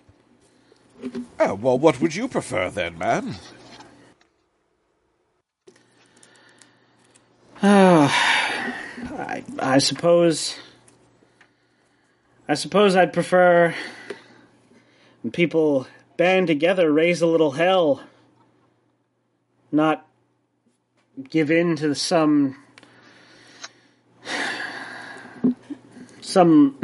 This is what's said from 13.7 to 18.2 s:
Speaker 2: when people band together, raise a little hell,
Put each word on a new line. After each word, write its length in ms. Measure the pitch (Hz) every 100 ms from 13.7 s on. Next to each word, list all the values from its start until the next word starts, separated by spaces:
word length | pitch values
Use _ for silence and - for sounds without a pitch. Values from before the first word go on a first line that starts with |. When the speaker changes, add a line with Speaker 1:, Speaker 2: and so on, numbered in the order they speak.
| - - - - - - _ _ _ _ _ _ _ _ _
Speaker 2:
when 80 | 113
people 560 | 170 165 160 151 139 123 - _ -
band 300 | 175 185 170
together, 440 | 147 165 190 160
raise 300 | 147 170 165
a 40 | 165
little 260 | 165 156
hell, 500 | 135 180 190 156 - - _